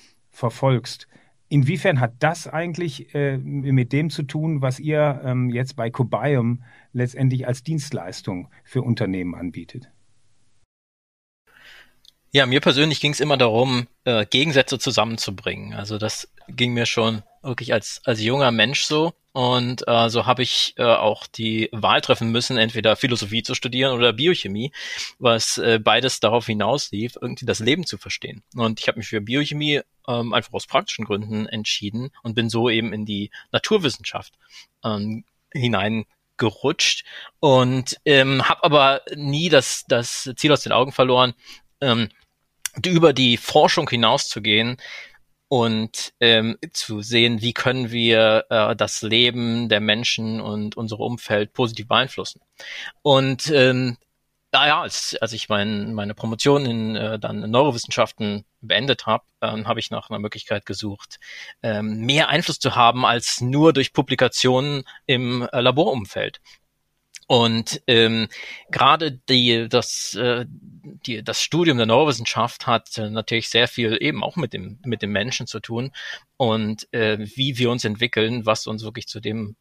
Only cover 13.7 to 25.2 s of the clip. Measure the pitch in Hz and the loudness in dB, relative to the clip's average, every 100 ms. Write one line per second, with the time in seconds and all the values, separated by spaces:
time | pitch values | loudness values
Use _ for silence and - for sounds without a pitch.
13.7 | 123 120 _ - 113 104 127 160 135 - | 0 -4 _ -2 -2 0 0 2 4 2
14.7 | 127 - 110 110 113 - 95 - 95 104 | 0 -2 0 0 -2 -8 -8 -8 -8 -10
15.7 | 107 104 104 107 - - - - 123 123 | -12 -8 -6 -6 -6 -12 -20 -12 -4 -2
16.7 | 120 117 - 113 113 - _ 135 123 120 | 0 -2 0 0 0 -6 _ -10 -8 -6
17.7 | 113 - - - 110 110 139 131 117 110 | -8 -8 -8 -4 -2 0 2 2 2 2
18.7 | 139 - 151 165 - _ 135 123 123 120 | 0 -2 0 0 -4 _ -2 0 2 0
19.7 | 113 - 117 117 113 123 123 127 - - | -4 0 2 4 2 0 0 0 -2 -2
20.7 | - 123 117 107 107 - - 113 110 110 | 0 2 4 2 0 -6 -6 -4 -2 -4
21.7 | 110 101 131 - 123 113 117 - 127 110 | -2 0 2 2 0 0 -2 0 0 0
22.7 | 117 107 104 135 120 101 113 110 127 127 | 2 2 2 2 -2 -4 -4 -4 -4 -4
23.7 | 123 135 120 120 110 160 175 101 101 135 | 0 0 2 2 2 0 0 -2 -6 -8
24.7 | - - - - - | -10 -12 -10 -12 -2